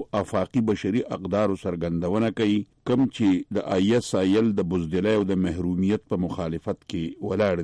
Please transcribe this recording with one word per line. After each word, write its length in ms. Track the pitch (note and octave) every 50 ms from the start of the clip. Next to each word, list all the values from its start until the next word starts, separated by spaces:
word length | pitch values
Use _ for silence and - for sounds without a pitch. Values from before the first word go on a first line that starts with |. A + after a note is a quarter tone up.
| - - - G#2
آفاقي 440 | F#2 - - G2 F#2 - - C3 A2+ G#2+
بشري 340 | G#2 - - G2 G2+ B2 - - A#2+
اقدارو 420 | F#2 F#2+ F#2 F#2+ G#2 G#2+ G2 F#2+ F#2 -
څرګندونه 680 | G2 F2 E2 E2 E2+ E2+ E2+ E2+ F2 G2 A2 - A2+ F#2 - A2+
کوي، 180 | G#2 G#2 G#2 G2+ - _ _ -
کوم 220 | - B2 B2 C3+ A#2+ -
چې 420 | - A2+ G2 F#2 F2+ - - - G2+
د 100 | - - G2+ F#2
آی 120 | G2 G#2 A#2
ایس 180 | A#2+ - - - G2 F#2+
آی 140 | F#2+ G2
ایل 180 | A2 A2+ A2+ G2+ G2+
د 100 | F#2+ E2+ F#2
بزدلۍ 400 | F2+ E2 D#2 E2 F2+ F#2 G#2+ A2 G#2+
او 60 | G2+ F#2+ G2
د 100 | F#2 F#2 E2+
محرومیت 600 | E2 F2 F2 F2+ F2+ F2+ F#2+ F#2+ G#2+ G#2 - - G#2+
په 100 | F2+ F2+ D2+
مخالفت 500 | - - F2 E2 E2 E2 - G#2+ G2 - _ -
کې 140 | - F2 D#2+ D#2+ - - - G#2
ولاړ 260 | F#2+ G2 G#2+ G2 F2+ E2+